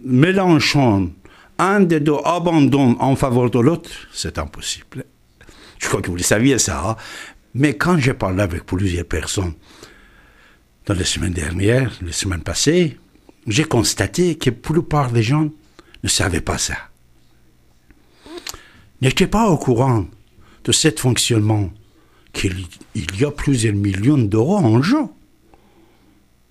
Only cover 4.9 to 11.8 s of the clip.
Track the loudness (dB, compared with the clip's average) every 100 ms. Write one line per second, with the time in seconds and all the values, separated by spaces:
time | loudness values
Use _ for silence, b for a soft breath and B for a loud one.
4.9 | -16 -18 _ _ _ B B B B -4
5.9 | -4 -4 -4 -2 2 2 2 0 -4 -6
6.9 | -8 B B B B _ -4 -4 -2 0
7.9 | 0 0 -2 -4 -2 -4 -4 -8 -4 -4
8.9 | -4 -6 -8 -6 -6 -6 -8 b b b
9.9 | b b b b b b b b _ -6
10.9 | -4 -2 -4 -4 -4 -6 -2 0 2